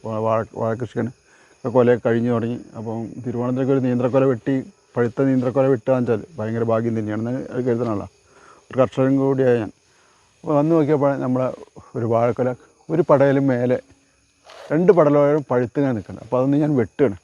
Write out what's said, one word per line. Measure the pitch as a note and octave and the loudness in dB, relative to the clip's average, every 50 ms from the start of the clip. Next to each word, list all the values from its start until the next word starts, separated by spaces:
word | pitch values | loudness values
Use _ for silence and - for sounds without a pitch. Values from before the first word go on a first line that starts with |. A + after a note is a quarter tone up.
| - | -8
വാ-, | A2+ A2 G#2+ A2 | -6 -6 -4 -2
വാഴ, | A2 A2 A2 G#2+ - - - | 0 0 -2 -2 -6 -8 -6
വാഴ | A#2 A2+ A2+ A#2 | -4 -4 -4 -4
കൃഷിയാണ്. | B2 G#2+ - A#2+ A2+ A#2+ - _ _ _ _ _ _ _ _ | -8 -8 -4 -4 -6 -6 -8 _ _ _ _ _ _ _ _
ഇപ്പോൾ | _ - B2+ A2+ | _ -8 0 2
കൊലയൊക്കെ | B2+ A#2+ A#2+ B2 A2 - | 4 4 6 4 2 2
കഴിഞ്ഞ് | B2+ A#2 A#2 A#2 B2 A#2+ | 0 0 0 0 0 0
തുടങ്ങി. | A2+ A2+ A#2 A#2+ - - - - | -2 -2 -4 -6 -8 -12 -14 -14
അപ്പം | A2+ G#2+ A2+ A2 A2+ A2+ G#2 - - A2+ | -12 -10 -8 -8 -8 -8 -10 -12 -10 -10
തിരുവോണത്തിനൊക്കെ | B2+ A2+ A#2 B2 B2 B2+ C3 C3+ B2+ C3+ | -8 -6 -4 -4 -4 -2 -2 0 0 0
ഒരു | C3+ B2 | 0 0
നീന്ത്രക്കൊല | B2+ B2 A#2+ B2+ B2 A2+ C3+ C3+ C3+ | 0 0 0 0 2 2 2 2 2
വെട്ടി, | B2+ A2 _ - C#3 C3 A#2+ G3+ _ _ _ _ _ | 0 -2 _ -4 -4 -4 -4 -8 _ _ _ _ _
പഴുത്ത | B2 A#2+ A#2 - - C3+ C3+ | -2 -2 -2 0 0 0 2
നീന്ത്രക്കൊല | C3 B2+ B2 B2 A2 C#3 C3+ C3+ | 2 2 0 0 0 2 2 2
വെട്ടുകയെന്ന് | C3+ A#2 _ C3+ C3 B2+ B2 A#2 A#2 | 2 0 _ 0 0 0 2 0 -2
വെച്ചാൽ | G#2+ - - - - | -4 -4 -12 -10 -8
ഭയങ്കര | G#2+ A2 A2+ A2+ A#2 A2+ | -6 -4 -4 -2 0 0
ഭാഗ്യം | A2+ A2+ A#2 A#2 A2+ A2+ | 0 0 0 -2 -4 -4
തന്നെയാണെന്ന് | G#2+ G#2+ G#2+ A2 A2+ A#2+ B2+ C3+ D3+ - - | -4 -4 -6 -6 -6 -6 -6 -8 -8 -8 -8
അത് | B2+ B2 | -4 -2
കരുതുന്ന | B2+ A#2 A#2 A#2+ A#2+ G#2+ | -2 -2 -2 -2 -4 -4
ആളാ. | G2 F2+ F2+ _ _ _ _ _ - - - - - _ | -6 -8 -10 _ _ _ _ _ -20 -20 -20 -20 -20 _
ഒരു | _ - B2 | _ 0 0
കർഷകൻ | C3 A#2 - C#3 C3 C3+ C#3 C#3 | 0 0 2 0 0 2 2 2
കൂടിയായ | C3+ C3+ C3+ C3 C3+ B2+ A#2+ A#2+ | 0 0 0 2 2 2 2 0
ഞാൻ. | G#2+ F#2+ _ _ _ _ _ _ _ _ _ _ _ _ _ _ | -2 -6 _ _ _ _ _ _ _ _ _ _ _ _ _ _
അപ്പോൾ | - E3 D3+ C#3+ | -6 -2 0 0
വന്ന് | D3 D#3+ E3 | 2 2 2
നോക്കിയപ്പോൾ | E3 D3+ C3+ D#3 C#3 C#3+ C#3 C#3 C3 C3+ | 2 2 2 2 2 2 0 0 -2 -2
നമ്മളെ | B2+ B2+ B2+ B2+ B2 - - - _ _ G#2+ - - - B2+ | -2 -2 -2 -2 -4 -6 -10 -16 _ _ -20 -20 -12 -8 -6
ഒരു | A#2 A2 A#2 | -2 0 0
വാഴക്കൊല | A2+ A#2+ B2 A2 - B2+ B2+ B2 - - _ _ _ _ - E3 | 2 2 0 0 0 -2 -2 -2 -6 -12 _ _ _ _ -4 -2
ഒരു | D#3+ F3 - | 0 4 4
പടയിലും | D#3 C3 C#3 C#3 C3+ C#3 C#3 C3+ | 4 4 6 4 4 2 2 0
മേലെ, | B2+ A#2+ B2 B2 B2+ - - _ - _ _ _ _ _ _ _ _ _ _ - - - - - C#3+ | 0 0 0 0 -2 -2 -4 _ -20 _ _ _ _ _ _ _ _ _ _ -20 -20 -20 -8 -4 -2
രണ്ട് | D#3 F#3 F#3 G3 F3 | 2 4 4 6 6
പടലോരം | D#3 C#3+ D3 D3 C#3+ C#3+ D3 D#3 C3+ - B2+ | 4 4 4 4 4 4 2 0 -2 -2 -2
പഴുത്ത് | B2 B2 A2+ _ D3 | -2 -2 -2 _ -2
ഇങ്ങനെ | C#3+ C3+ B2 G#2+ | -2 0 -2 -4
നിൽക്കുന്നുണ്ട്. | F2+ - F#2+ - - | -6 -10 -16 -16 -8
അപ്പോൾ | A2 B2+ B2+ | -4 -2 0
അതൊന്ന് | C3 C3+ C#3+ D3 D#3 | 2 2 2 2 2
ഞാൻ | D3 D3+ B2+ | 2 2 0
വെട്ടുകയാണ്. | A2 - _ - C#3+ A2 G2+ - | 0 -2 _ 0 0 0 0 -6